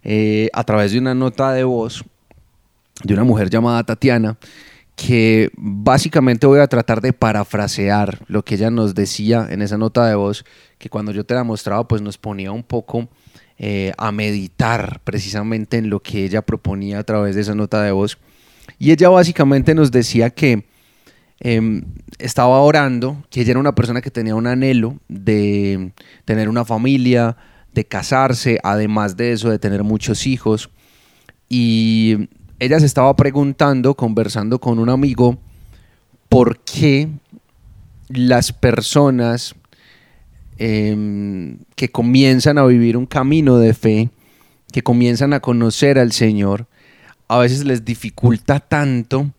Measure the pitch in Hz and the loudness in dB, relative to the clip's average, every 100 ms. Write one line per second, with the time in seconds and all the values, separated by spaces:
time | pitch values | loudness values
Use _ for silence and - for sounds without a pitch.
0 | - 107 107 107 110 - 117 107 104 113 | -2 0 0 0 -2 -2 -2 0 0 0
1 | 131 127 127 - 135 131 131 120 113 - | -2 -2 -2 -2 -2 0 -2 -2 -6 -10
2 | - _ _ _ _ _ _ _ _ - | -18 _ _ _ _ _ _ _ _ -14
3 | - 101 123 107 95 113 120 117 117 113 | -2 0 2 2 2 0 0 -2 -4 0
4 | 135 120 110 110 - - - _ _ - | 0 2 0 -6 -16 -20 -20 _ _ -10
5 | - 120 110 110 107 - 104 101 110 135 | 0 2 4 4 2 -4 -8 -2 2 2
6 | 165 151 131 117 139 143 139 120 - 113 | 2 2 2 4 4 6 4 2 0 -2
7 | 117 123 117 104 101 104 101 - 98 104 | -2 0 0 0 -4 -4 -4 -2 0 0
8 | 98 - - 104 - 101 110 117 107 95 | -2 -6 -6 -6 -4 -2 -2 0 -2 -2
9 | 98 - 104 117 110 95 104 107 110 120 | -4 -4 -2 0 -2 -6 -6 -4 -2 2
10 | 117 107 101 104 - _ _ _ - 107 | 2 2 -2 -4 -12 _ _ _ -12 -8
11 | 104 101 101 123 120 107 - 104 117 110 | -8 -8 -4 -4 -4 -6 -4 -6 -2 -4
12 | 104 98 107 101 95 110 120 120 - 117 | -6 -12 -12 -10 -10 -12 -8 -8 -6 -8
13 | 120 _ _ _ _ _ 104 101 95 - | -8 _ _ _ _ _ -6 -4 -6 -4
14 | 107 104 107 104 95 - 113 117 98 - | -6 -4 -4 -4 -8 -4 -2 -2 -4 -10
15 | - 104 98 104 107 113 107 117 110 101 | -8 -8 -6 -8 -6 -6 -4 -4 -2 -6
16 | - 104 95 107 - 107 90 98 98 101 | -6 -6 -4 -4 -4 -6 -6 -6 -6 -8
17 | 107 107 101 98 104 104 104 107 104 98 | -4 -2 -2 -2 -4 -4 -2 -2 0 0
18 | 104 - _ _ _ _ - _ 139 156 | -2 -6 _ _ _ _ -20 _ 2 6
19 | 180 185 170 165 139 139 127 160 143 123 | 6 6 4 2 2 4 2 2 4 2
20 | 117 117 117 - 143 110 - _ _ _ | 2 0 0 0 0 0 -4 _ _ _
21 | _ _ _ _ 123 113 110 104 - - | _ _ _ _ -2 0 0 -4 -8 -18
22 | - - 127 - 123 131 147 151 139 123 | -20 -12 -6 2 4 6 4 4 0 -2
23 | 127 143 - 127 117 123 143 - 117 123 | -6 -8 -10 -2 0 2 2 0 -2 -4
24 | 135 120 110 110 120 123 135 123 110 143 | -6 -6 -4 -2 -2 0 2 0 0 -8
25 | _ 95 98 107 104 101 98 95 92 _ | _ -6 0 0 0 0 -2 -4 -8 _
26 | _ _ - 110 107 120 113 110 127 139 | _ _ -4 -2 0 -2 -2 -2 0 0
27 | 123 123 117 113 _ _ _ - - 98 | 2 2 0 -4 _ _ _ -8 -6 -8
28 | - 131 131 120 131 113 95 104 107 107 | -2 0 2 0 0 -2 0 -2 0 -2
29 | 104 92 120 117 113 107 104 101 104 110 | -2 -2 -4 -2 -2 -2 -2 -2 -2 -2
30 | - 104 - 127 110 107 - _ _ _ | -2 -4 -2 -2 -2 -2 -4 _ _ _
31 | _ _ _ _ _ 123 117 113 113 110 | _ _ _ _ _ 0 2 2 2 2
32 | 110 107 101 _ - - 127 156 147 135 | 2 0 -4 _ -20 -6 0 4 4 4
33 | 131 139 139 139 143 135 143 135 127 143 | 4 4 0 0 -2 0 0 2 0 0
34 | 120 107 104 107 104 123 - 113 117 131 | -2 -2 -2 -4 -4 -4 -2 0 0 0
35 | 143 120 123 127 - - - - _ _ | -2 2 2 2 -12 -20 -20 -20 _ _
36 | _ _ _ 123 117 113 - - 151 139 | _ _ _ 4 4 0 -10 0 2 2
37 | 156 147 _ - _ _ - - - - | -2 -8 _ -20 _ _ -20 -20 -20 -20
38 | - 127 123 123 - - 127 117 110 147 | -10 -2 2 2 0 -2 0 0 0 2
39 | 143 127 117 120 - - _ _ _ _ | 2 2 -2 -4 -8 -18 _ _ _ _
40 | _ _ _ - - - 113 107 107 107 | _ _ _ -20 -20 -8 -2 -2 -2 -4
41 | 104 101 101 95 80 58 - - 127 - | -4 -6 -8 -8 -10 -14 -18 -6 -4 -2
42 | 117 131 135 127 151 147 131 120 117 117 | 2 4 4 4 2 4 4 6 4 0
43 | 131 139 135 156 143 123 113 113 113 107 | -4 -2 0 2 4 6 4 2 0 0
44 | 117 _ _ _ _ _ _ - - 120 | -2 _ _ _ _ _ _ -6 0 2
45 | 120 120 139 143 - 120 117 - 143 135 | 2 2 0 0 0 0 0 2 2 4
46 | 120 - 113 104 101 101 117 _ _ _ | 2 2 0 2 0 -2 -6 _ _ _
47 | - _ _ 117 120 131 143 123 113 113 | -20 _ _ 2 2 0 -2 -2 -4 -8
48 | 110 - 120 117 - 143 _ 151 143 123 | -10 0 0 0 0 -2 _ -2 0 -2
49 | 110 131 143 | -2 -4 -4